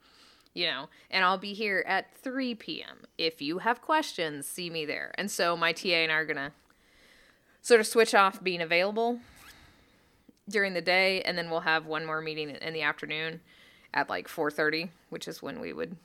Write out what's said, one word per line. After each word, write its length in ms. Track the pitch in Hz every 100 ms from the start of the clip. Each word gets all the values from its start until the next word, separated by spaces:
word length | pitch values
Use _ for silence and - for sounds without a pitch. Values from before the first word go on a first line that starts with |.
| _ _ - _ _
You 120 | - 175
know, 220 | 135 151 - -
and 140 | 190
I'll 140 | 185 190
be 160 | 202
here 280 | 202 214 190 -
at 280 | 190 - -
three 380 | 269 254 254
P 280 | 226 - -
M. 240 | - - - -
If 240 | 165 160
you 160 | 143 175
have 220 | 185 247
questions, 640 | - 311 302 - 160 147 139
see 240 | - 175
me 140 | 165
there. 280 | 147 131 71 -
And 140 | 196
so 260 | - 175 170
my 160 | 170
T 200 | 165 196
A 100 | 170
and 80 | 160
I 40 | 156
are 100 | 156
gonna 260 | 147 139 - _ _ _ _ - - _ _ _ _
sort 180 | - 233
of 60 | 214
switch 280 | 240 220
off 300 | 220 196 -
being 160 | 180 175
available 600 | 165 170 190 208 233 240 - - - - - _ _ _ _ _ _ _ -
during 260 | 208 196
the 60 | 175
day, 400 | 170 185 190 190
and 140 | - 175
then 140 | 170
we'll 100 | 165
have 260 | 170 160 156
one 180 | 156
more 160 | 160 156
meeting 300 | 160 156 151
in 220 | 135 160
the 100 | 160
afternoon 580 | 147 151 151 151 160 165 - - - - _
at, 160 | - 139
like, 200 | 90 -
four 220 | - 147
thirty, 400 | 147 156 156 170 - -
which 180 | 165 -
is 160 | -
when 160 | - -
we 140 | -
would 240 | 160 165 170